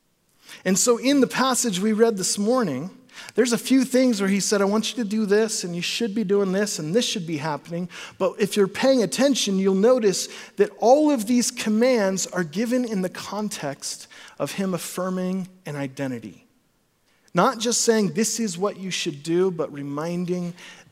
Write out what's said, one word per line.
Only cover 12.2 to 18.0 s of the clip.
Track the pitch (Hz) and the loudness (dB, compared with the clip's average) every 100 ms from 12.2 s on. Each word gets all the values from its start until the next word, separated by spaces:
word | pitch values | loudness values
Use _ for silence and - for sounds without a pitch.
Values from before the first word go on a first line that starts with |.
| - | -4
are | 180 | -4
given | 165 170 233 254 | -4 -2 0 0
in | 240 196 | 0 -2
the | 180 | -4
context | - - 202 208 - 143 143 - - - - - - | -6 -8 -6 -6 -6 -8 -8 -10 -12 -14 -20 -20 -8
of | 143 | -6
him | - 190 | -4 -2
affirming | 170 - - 185 185 185 190 180 - 156 | -4 -6 -6 -4 -4 -4 -4 -8 -12 -12
an | |
identity. | 143 135 131 135 120 107 - _ _ _ _ _ _ _ _ _ | -8 -8 -6 -6 -6 -10 -18 _ _ _ _ _ _ _ _ _
Not | 170 233 233 | 2 2 2
just | 233 214 | -2 0
saying, | 226 220 | 2 4